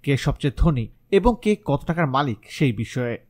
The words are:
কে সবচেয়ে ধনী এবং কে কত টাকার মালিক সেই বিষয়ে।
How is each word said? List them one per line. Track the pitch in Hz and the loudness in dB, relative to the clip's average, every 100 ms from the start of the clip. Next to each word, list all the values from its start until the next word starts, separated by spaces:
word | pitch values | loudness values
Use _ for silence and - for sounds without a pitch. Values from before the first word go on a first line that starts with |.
কে | - 135 - | 0 0 0
সবচেয়ে | - 147 - | -2 -4 2
ধনী | 170 135 110 _ _ 196 | 2 2 -6 _ _ 2
এবং | 208 226 | 4 2
কে | 208 208 - | 0 -2 0
কত | 185 - | -2 -2
টাকার | 170 151 131 | -2 0 0
মালিক | 143 107 - - | -2 -6 -10 0
সেই | 139 107 | 0 0
বিষয়ে। | 110 127 120 110 | -6 -6 -6 -6